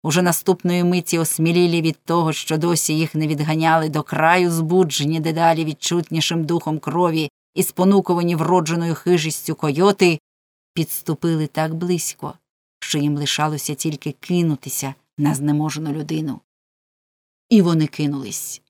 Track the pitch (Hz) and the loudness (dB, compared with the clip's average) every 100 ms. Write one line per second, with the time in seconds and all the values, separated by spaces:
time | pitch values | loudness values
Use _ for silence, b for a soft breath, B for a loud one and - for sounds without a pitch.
0 | 160 165 180 165 - 185 180 180 175 180 | 0 0 2 0 0 0 0 0 2 0
1 | 170 165 160 - 160 170 175 170 160 151 | 0 -2 -2 0 2 4 4 2 0 -4
2 | - 170 160 147 - 156 170 165 - 156 | -2 0 0 -2 -4 -2 0 0 0 -2
3 | 160 156 151 156 156 156 160 165 160 151 | -2 -2 -2 -2 -2 0 2 2 0 -4
4 | - - 160 180 175 165 160 180 175 139 | -4 0 2 4 2 0 2 2 2 0
5 | 147 160 156 160 165 165 156 151 - 170 | -2 -2 -2 2 2 2 -2 -4 -4 -4
6 | 160 165 151 170 156 170 160 156 156 160 | -2 -2 -2 -2 -2 -2 -2 -6 -4 0
7 | 180 160 151 _ _ - - - 185 196 | 0 0 -4 _ _ -4 -4 2 4 4
8 | 190 175 175 170 160 185 156 170 165 156 | 4 0 2 0 2 2 2 -2 -2 -2
9 | - 175 156 - - 156 151 143 196 202 | 2 2 0 -6 -6 -4 -2 2 2 4
10 | 180 160 _ _ _ _ _ - 156 - | 2 2 _ _ _ _ _ -4 -4 -4
11 | - 151 170 160 151 - 160 160 175 180 | -6 -4 0 0 -2 -2 -4 -2 -2 -2
12 | - - 147 - _ _ _ _ - 156 | -2 -8 -12 -14 _ _ _ _ -4 -2
13 | 147 143 143 - 151 151 - 147 160 147 | 0 0 -2 -2 -2 -2 -6 -6 -4 -4
14 | - 139 - 180 165 143 - - 135 135 | -8 -10 -2 0 2 -2 -6 -8 -8 -10
15 | _ - 147 139 147 147 151 147 156 147 | _ -2 0 0 0 0 -2 -4 -6 -6
16 | 151 160 156 123 _ _ _ _ _ _ | -6 -6 -6 -10 _ _ _ _ _ _
17 | _ _ _ _ _ 220 175 165 151 - | _ _ _ _ _ 6 6 2 0 -2
18 | 151 143 120 - - - | -4 -4 -8 -10 -12 -14